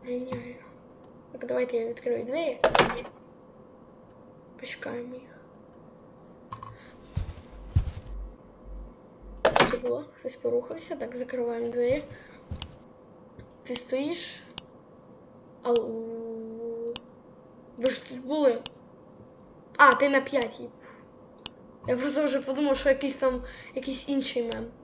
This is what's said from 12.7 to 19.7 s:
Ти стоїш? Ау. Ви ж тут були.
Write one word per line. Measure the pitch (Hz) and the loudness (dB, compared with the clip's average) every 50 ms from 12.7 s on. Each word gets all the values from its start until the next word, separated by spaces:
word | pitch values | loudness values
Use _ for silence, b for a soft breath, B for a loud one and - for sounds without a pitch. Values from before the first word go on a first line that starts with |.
| - - - - - - - - - - - - - - - - - - - | -10 -20 -20 -20 -20 -20 -20 -20 -20 -20 -20 -20 -20 -20 -20 -20 -20 -20 -8
Ти | - 247 | -6 -6
стоїш? | 240 - - 254 262 277 302 339 - - - - - - - - - - - - - - - - - - - - - - - - - - - - - - | -6 -2 -2 0 0 0 0 -2 -4 -6 -8 -10 -12 -16 -14 -14 -14 -14 -14 -20 -20 -20 -20 -20 -20 -20 -20 -20 -20 -20 -20 -20 -20 -20 -20 -20 -6 0
Ау. | 247 240 233 220 220 226 226 226 226 226 226 226 226 226 226 226 226 220 226 233 233 233 - 233 233 - 480 - - - - - - - - - - - - - - - - | 4 4 4 4 2 -4 -6 -6 -6 -8 -8 -8 -8 -8 -8 -8 -10 -10 -8 -6 -6 -6 -6 -6 -6 -6 -8 -10 -12 -20 -20 -20 -20 -20 -20 -20 -20 -20 -20 -20 -20 -10 0
Ви | 233 262 | 0 0
ж | - - - - | 0 0 -6 -10
тут | 254 247 254 | -12 -10 -6
були. | 254 285 311 294 262 233 226 - - - - - - - - - - - - - - - - - - - - - - | -2 0 4 6 6 4 4 -2 -10 -12 -12 -20 -20 -20 -20 -20 -20 -20 -20 -20 -20 -20 -20 -20 -20 -20 -20 -20 -20